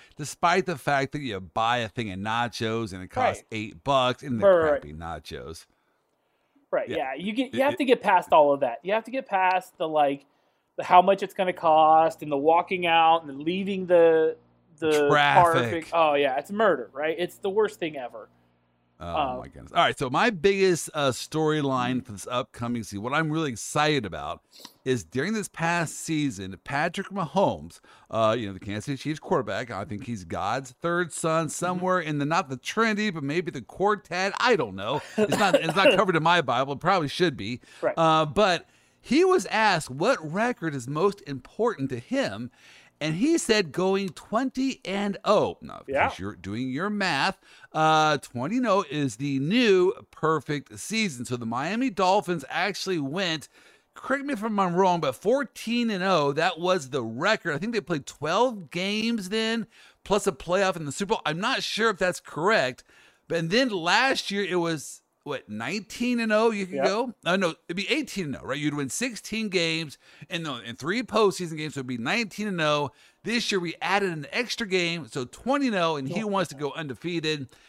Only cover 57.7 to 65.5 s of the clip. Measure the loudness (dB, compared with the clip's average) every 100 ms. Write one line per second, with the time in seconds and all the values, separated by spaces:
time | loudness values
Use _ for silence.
57.7 | -4 -2 -4 -6 -8 -2 2 2 -2 -8
58.7 | -6 -2 -2 -2 -2 -2 -2 -2 -2 -6
59.7 | _ -20 _ 0 0 0 -4 -2 0 2
60.7 | 0 -6 -6 -4 -2 -4 -2 -2 -2 -4
61.7 | 0 0 2 0 -2 -8 -2 2 4 2
62.7 | -2 -14 _ _ _ -6 -4 0 2 2
63.7 | 0 2 4 4 0 -2 -4 0 0 0
64.7 | -2 -6 -16 _ _ -8 -8 -8